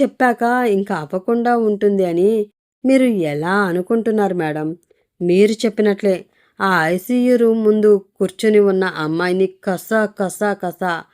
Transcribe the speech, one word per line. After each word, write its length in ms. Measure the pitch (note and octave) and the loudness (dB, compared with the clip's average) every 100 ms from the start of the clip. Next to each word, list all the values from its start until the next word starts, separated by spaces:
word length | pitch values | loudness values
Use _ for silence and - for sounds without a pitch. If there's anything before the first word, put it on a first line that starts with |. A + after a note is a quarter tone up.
చెప్పాక 400 | B3 - B3+ A#3 A#3 B3 A#3+ | -4 0 0 0 -2 0 0
ఇంకా 280 | G3 G3+ | 0 -2
అవ్వకుండా 640 | F3+ D3 F#3 F#3 A#3 A#3+ A#3+ | -6 -6 -6 -2 -2 0 0
ఉంటుంది 480 | G#3+ G3+ G#3 G3 | 0 0 0 0
అని 420 | F3+ E3+ G3+ A3 G#3 _ _ _ | 0 2 2 0 -4 _ _ _
మీరు 200 | B3+ C4+ | 0 2
ఎలా 480 | B3+ G#3 D#3 D3 E3 | 2 0 -2 -2 -2
అనుకుంటున్నారు 840 | G3+ F#3+ F3 F3+ A3+ A3 G#3+ G3 | 0 0 -2 -2 -2 0 0 0
మేడం? 420 | F3+ D#3 D3+ D#3 E3+ _ _ _ - | -2 -4 -4 -6 -8 _ _ _ -6
మీరు 300 | F3 F3+ G#3+ | 0 4 2
చెప్పినట్లే 720 | G#3+ A3+ G#3+ G#3+ G3+ G3+ F3+ - _ _ - | 2 -4 0 0 0 -2 -2 -6 _ _ -6
ఆ 260 | G3 F3+ D#3+ | -2 0 0
ఐసీయూ 500 | F3+ - B3 B3 B3 | -2 -2 0 2 2
రూమ్ 280 | A#3 A3+ | 2 2
ముందు 400 | G#3+ G#3+ G#3 G3+ - - | 2 4 4 2 0 -6
కూర్చొని 400 | F#3+ - A3 G#3 | -6 -2 2 4
ఉన్న 260 | G3+ F#3+ | 4 2
అమ్మాయిని 600 | F#3+ D#3+ D#3 E3 F3+ F#3 F#3+ | -2 -4 -4 -2 0 0 -2
కసా, 600 | - G3+ F3+ - A3 G#3 | -4 -6 -6 -2 -2 -2
కసా, 460 | G#3 F#3+ - G#3 | -4 -6 -4 -4
కసా 500 | G3 F3+ E3 F#3 E3 - | -4 -8 -6 -6 -6 -10